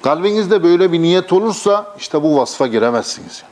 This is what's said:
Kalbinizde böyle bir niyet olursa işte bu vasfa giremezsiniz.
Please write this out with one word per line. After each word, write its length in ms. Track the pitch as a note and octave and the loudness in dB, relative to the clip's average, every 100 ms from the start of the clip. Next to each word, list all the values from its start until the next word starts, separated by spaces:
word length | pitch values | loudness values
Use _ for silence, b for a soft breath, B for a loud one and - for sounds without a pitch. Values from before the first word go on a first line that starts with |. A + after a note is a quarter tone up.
Kalbinizde 600 | C3 D#3 F#3+ G#3+ F#3+ G#3 | 0 0 0 0 0 2
böyle 300 | E3+ F3 F#3 | 4 4 2
bir 100 | E3 | 2
niyet 300 | E3 F#3 F3+ | 2 2 2
olursa 540 | F3+ A3 G3 G#3 G3+ G3+ - | 0 0 -2 0 0 -4 -16
işte 240 | - D#3 | -6 -2
bu 140 | D3+ D3 | 2 2
vasfa 300 | A#2+ - C3 | 0 -2 -2
giremezsiniz. 760 | A2 A#2 A#2 - - - - - | 0 0 0 -4 -12 -14 -20 -20